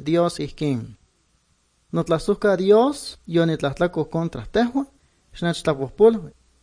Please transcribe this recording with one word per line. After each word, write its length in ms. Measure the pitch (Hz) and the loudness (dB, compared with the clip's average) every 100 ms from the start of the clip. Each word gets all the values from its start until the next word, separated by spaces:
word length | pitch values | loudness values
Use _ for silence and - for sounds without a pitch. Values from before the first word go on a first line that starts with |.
| 143 | -2
Dios 340 | 170 170 - | 0 0 -2
ihkin: 560 | 143 - 151 123 110 104 _ _ _ _ _ _ _ _ _ | -10 -6 -4 -4 -6 -18 _ _ _ _ _ _ _ _ _
"Notlasojka 680 | 165 165 160 - 202 208 185 | -6 -2 -2 -2 0 0 2
Dios, 600 | 190 214 262 285 - - - | 4 6 4 0 -12 -16 -2
yonitlahtlako 800 | 165 165 156 143 135 175 170 | 0 0 0 -4 -2 -2 -2
contra 420 | 147 165 165 123 110 | -4 -4 -6 -8 -4
tehua, 320 | 214 240 269 277 _ _ _ _ - | -2 0 -2 -6 _ _ _ _ -8
xnechtlapojpolui, 960 | 170 165 - 139 131 - 220 220 151 - _ _ | -6 -4 -2 -2 -4 4 6 6 0 -20 _ _